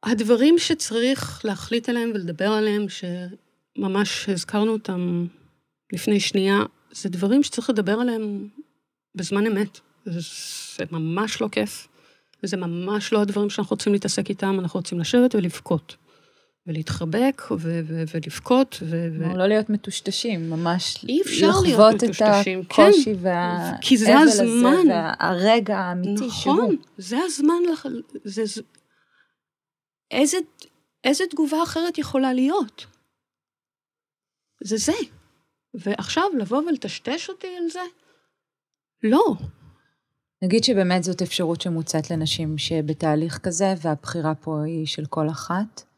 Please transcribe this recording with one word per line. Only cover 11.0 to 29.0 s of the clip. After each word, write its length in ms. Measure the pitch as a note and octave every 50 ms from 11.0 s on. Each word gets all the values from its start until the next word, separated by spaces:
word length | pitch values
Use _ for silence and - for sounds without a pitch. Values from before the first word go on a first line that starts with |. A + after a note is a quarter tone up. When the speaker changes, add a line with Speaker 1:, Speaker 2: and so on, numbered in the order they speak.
| D#3 D#3+ E3 F#3 G#3+ A3 - -
Speaker 1:
לא 80 | A#3 G#3+
כיף, 360 | - - G#3+ G#3 - - - _ _ _ _ _ _ _ _ _ _ _ -
וזה 140 | G3+ F#3+ F#3+
ממש 560 | F3+ E3+ E3+ F3 F3+ F#3 G#3 G#3 G3+ - -
לא 80 | G#3+
הדברים 280 | G#3 G3+ G3 G#3 G#3 G#3
שאנחנו 240 | G3+ - G#3 - -
רוצים 200 | G3+ - G#3+ G3+
להתעסק 360 | G3+ - G3 - - G3 -
איתם, 300 | G3+ F#3+ - F#3+ G3 F#3+
אנחנו 180 | F3+ F3 - F#3+
רוצים 220 | F3 - - F3
לשבת 360 | E3 - - B3 B3 B3+ A#3+
ולבכות, 600 | G#3+ F3+ F3+ - - - - F3 D#3 - _ - _ _ _ _ _ _ _ _ _ _ _ _ _ _ F3
ולהתחבק, 760 | D#3+ D#3 D#3+ - - - E3+ D#3+ D#3+ G#3+ B3 C4+ C4+ - - -
ו-, 40 | A3 F3+ D#3+ D#3+ E3+ E3+ E3
ו-, 180 | D#3 D#3+ E3 E3 D#3 -
ולבכות, 680 | E3 D3+ - D3+ - - - B3 B3+ C4+ C4 - -
ו-, 260 | - D#3+ E3 E3 E3+ E3+
ו- 120 | D#3+ D#3+ F3+
Speaker 2:
כמו 140 | F3 F3+ F#3
לא 100 | F#3 G3
להיות 220 | G#3+ G#3+ G#3+ A3
מטושטשים, 800 | G#3+ G#3 - - G3 - - - G3 - - A#3 G#3+ F3 E3 E3
ממש 560 | D#3+ D#3+ E3+ E3+ E3+ F3+ F3 - - - - -
Speaker 1:
אי 140 | B3+ D#4
אפשר 260 | G4 - - - F#4 G4
להיות 200 | - G4 F#4+ F4
Speaker 2:
לחוות 280 | C4+ A3 G#3 A3 A3+
את 80 | G3+ -
Speaker 1:
מטושטשים, 560 | A3+ F#3+ - A3 G#3+ G#3 G3+ G3+ F#3+ F#3 F#3
Speaker 2:
הקושי 440 | F#3 F3+ - - D#4 D#4 G#4 F4 C#4
Speaker 1:
כן. 60 | A3 G#3+ F#3
Speaker 2:
והאבל 560 | F3 F#3+ F3+ F3 F3 F3 F3 F3 E3+ - - -
Speaker 1:
כי 160 | - - C4+ -
זה 220 | A3 G#3+ A#3+ C4+
Speaker 2:
הזה 240 | D#4 D#4 G#3+ G#3 A#3+
Speaker 1:
הזמן. 440 | A#3 A3+ A#3+ A#3+ B3 C#4+ F4+ F#4 D4+
Speaker 2:
והרגע 880 | F#3 E3+ E3 D#3+ - - - - F#3 F3 F#3 G#3 A3+ A#3 G#3+ F#3+ G#3 F#3+
האמיתי 500 | F#3+ F3+ F3+ F3+ F3+ F#3+ G3+ G#3 C4 B3
Speaker 1:
נכון, 300 | - - - C4 C#4 F4
Speaker 2:
שהוא. 160 | A#4+ - - C#4 - _ _ -
Speaker 1:
זה 200 | F#3+ F3+ A3+ B3+ F4
הזמן 380 | F#4 D4+ C#4+ C#4+ D4 E4+ F4 F4 F4 E4
לח-, 120 | D4 - C#4 B3+ A#3 A#3+ _ - B3+ _
זה, 220 | G#3 G3 G#3 A3+
זה, 160 | G#3+ G#3 A3 A3+ _ _ _ _ _ _ _